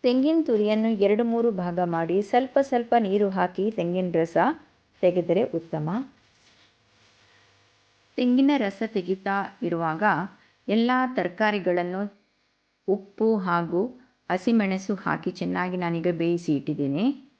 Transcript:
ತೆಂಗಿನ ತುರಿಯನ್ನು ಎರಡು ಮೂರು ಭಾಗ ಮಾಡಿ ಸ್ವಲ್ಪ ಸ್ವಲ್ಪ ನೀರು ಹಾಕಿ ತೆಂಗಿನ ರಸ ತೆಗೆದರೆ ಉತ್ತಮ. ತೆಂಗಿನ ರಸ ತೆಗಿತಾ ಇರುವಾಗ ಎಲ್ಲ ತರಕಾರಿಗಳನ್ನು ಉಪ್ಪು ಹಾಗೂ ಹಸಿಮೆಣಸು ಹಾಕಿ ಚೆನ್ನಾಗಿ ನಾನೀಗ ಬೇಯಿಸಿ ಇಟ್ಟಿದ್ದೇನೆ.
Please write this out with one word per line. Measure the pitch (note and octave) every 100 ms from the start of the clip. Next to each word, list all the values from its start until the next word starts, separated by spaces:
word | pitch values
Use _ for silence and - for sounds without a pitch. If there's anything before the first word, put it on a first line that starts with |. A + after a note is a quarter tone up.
ತೆಂಗಿನ | B3+ B3+ C#4 E4 D#4
ತುರಿಯನ್ನು | A3 G#3 G#3+ A3
ಎರಡು | G#3+ G3 G#3
ಮೂರು | A#3 A#3 A#3
ಭಾಗ | F#3+ F3+ F3
ಮಾಡಿ | F3 E3 E3 F#3
ಸ್ವಲ್ಪ | G3+ B3 C4 -
ಸ್ವಲ್ಪ | C#4 B3 A#3 A#3+
ನೀರು | G#3 G3+ G3+
ಹಾಕಿ | F#3+ F3+ F3+ G3+
ತೆಂಗಿನ | A3 E3+ F3+ F3+
ರಸ | E3+ E3 E3+ G#3 D#4+ _ _ _ _
ತೆಗೆದರೆ | F#3 F3+ E3+ F3
ಉತ್ತಮ. | A#3 E3 E3 D#3 D3+ G3+ C4+ _ _ _ _ _ _ _ _ _ _ _ _ _ _ _ _ _ _ _ _ -
ತೆಂಗಿನ | B3 B3 C#4 C#4+
ರಸ | G3+ G3 A3+
ತೆಗಿತಾ | G#3+ F3+ F#3+ G3 G3 F#3+ -
ಇರುವಾಗ | F3 E3 E3 D#3+ G#3 D#3+ F#3+ - _ _ -
ಎಲ್ಲ | G#3+ A#3 B3+ B3+ B3+
ತರಕಾರಿಗಳನ್ನು | F3+ F3 G#3+ G#3 F3+ F3 F3 F#3 G3+ _ _ _ _ _ _ _ -
ಉಪ್ಪು | G3 - - A3 A3
ಹಾಗೂ | F#3 F3 E3+ E3+ A#3+ - _ _ _
ಹಸಿಮೆಣಸು | F3+ - A3+ G3 F#3+ F#3+
ಹಾಕಿ | F#3+ - D3+ -
ಚೆನ್ನಾಗಿ | F3+ F3 F3+ F3+ F3+
ನಾನೀಗ | F3 E3+ F3 E3
ಬೇಯಿಸಿ | E3+ F3 E3+ C#3+
ಇಟ್ಟಿದ್ದೇನೆ. | C#3+ D3 C#3+ C#3 A#3+ C#4+ -